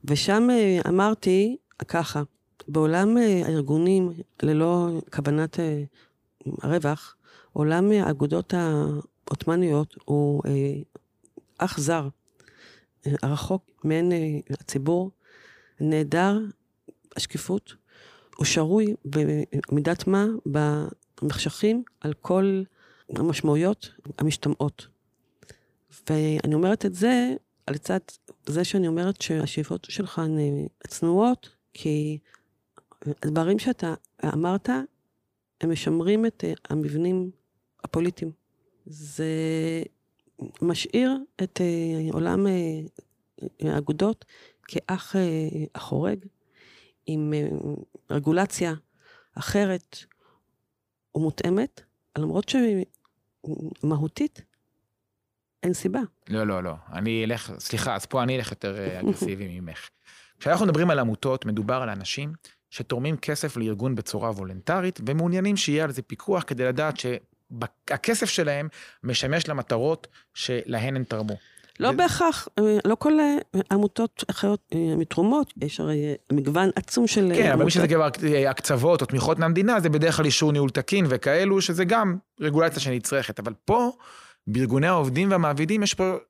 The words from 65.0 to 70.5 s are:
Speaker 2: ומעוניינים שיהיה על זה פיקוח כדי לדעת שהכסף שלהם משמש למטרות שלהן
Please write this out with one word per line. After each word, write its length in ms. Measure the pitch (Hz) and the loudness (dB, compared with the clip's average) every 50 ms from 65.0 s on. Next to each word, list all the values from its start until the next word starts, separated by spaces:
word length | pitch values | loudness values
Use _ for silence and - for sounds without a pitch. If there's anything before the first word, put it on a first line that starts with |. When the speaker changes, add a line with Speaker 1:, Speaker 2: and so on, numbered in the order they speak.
| 107 | -6
Speaker 2:
ומעוניינים 500 | 120 143 160 165 175 175 185 190 208 202 | -2 -2 0 0 0 0 0 0 0 0
שיהיה 280 | 185 - 151 143 151 160 | 0 0 0 0 0 0
על 80 | 151 | -2
זה 100 | 127 131 | -4 -8
פיקוח 420 | - _ - - - - 196 180 - | -10 _ -14 -10 -2 -2 -2 -2 -2
כדי 180 | - - 120 127 | -4 -4 -2 0
לדעת 300 | 127 127 131 151 156 143 | 0 0 0 -2 -2 -4
שהכסף 1300 | - - 127 123 - _ _ _ _ _ _ - 117 117 - _ _ _ - 143 139 - - 226 214 240 - | -4 -6 -6 -6 -6 _ _ _ _ _ _ -10 -8 -8 -10 _ _ _ -6 -6 -2 0 -2 0 0 0 -2
שלהם 400 | - - 165 147 143 143 151 156 - - - - - _ - | 0 0 0 0 -2 -4 -6 -8 -12 -16 -20 -20 -20 _ -6
משמש 440 | 123 120 - - 131 147 170 160 156 | -4 -4 -2 -2 0 -2 -2 -2 -2
למטרות 580 | 147 127 117 _ 120 113 123 151 160 - - - _ - _ _ _ | -6 -6 -2 _ 0 0 2 0 0 -2 -6 -20 _ -20 _ _ _
שלהן 640 | - - - | -8 -6 -4